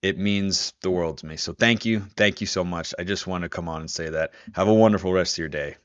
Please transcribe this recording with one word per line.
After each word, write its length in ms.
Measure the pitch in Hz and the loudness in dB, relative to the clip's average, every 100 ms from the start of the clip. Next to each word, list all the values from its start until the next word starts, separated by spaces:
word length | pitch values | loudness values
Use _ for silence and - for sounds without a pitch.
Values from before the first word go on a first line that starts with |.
It 160 | 95 87 | 0 0
means 560 | 98 101 98 90 - - | 0 0 0 -2 -4 -4
the 80 | 92 | -2
world 280 | 90 82 76 | 0 -2 -4
to 80 | 78 | -12
me. 100 | 78 | -8
So 180 | - | -8
thank 320 | 85 117 117 113 | 0 2 2 0
you. 140 | 110 98 | -2 -2
Thank 280 | - 104 92 | 2 2 2
you 40 | 101 | -4
so 160 | - | -2
much. 320 | 90 85 82 - | -2 -4 -6 -8
I 60 | |
just 220 | 90 98 - | -4 -4 -4
want 160 | 92 | -6
to 40 | 85 | -6
come 220 | - 85 | -6 -6
on 100 | 80 | -6
and 100 | 80 | -8
say 200 | - 82 | -8 -6
that. 220 | 80 80 - - | -2 -4 -6 -12
Have 160 | - 95 | 0 4
a 60 | |
wonderful 380 | 110 110 104 92 | 8 8 6 2
rest 240 | 92 87 - | 2 2 -2
of 20 | |
your 100 | 82 | -4
day 280 | 73 73 - | -4 -6 -10